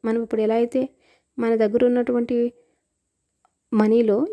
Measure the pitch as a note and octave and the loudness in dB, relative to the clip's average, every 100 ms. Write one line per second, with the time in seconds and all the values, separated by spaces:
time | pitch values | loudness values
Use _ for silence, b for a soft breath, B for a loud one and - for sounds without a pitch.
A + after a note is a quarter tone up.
0 | A3+ A3+ A3+ A3 G#3+ A3+ A#3 B3+ C4 _ | -4 -4 -2 -2 0 0 0 -2 -4 _
1 | _ _ _ - A#3 A3+ G#3+ A#3 B3 B3 | _ _ _ -6 -2 2 2 2 2 2
2 | A#3+ A#3+ A#3 A#3+ A#3+ - _ _ _ _ | 0 -2 -2 -2 -2 -6 _ _ _ _
3 | _ _ _ _ _ _ - G#3+ G#3+ A3+ | _ _ _ _ _ _ -4 0 2 2
4 | A3 G3+ F#4 | 2 0 0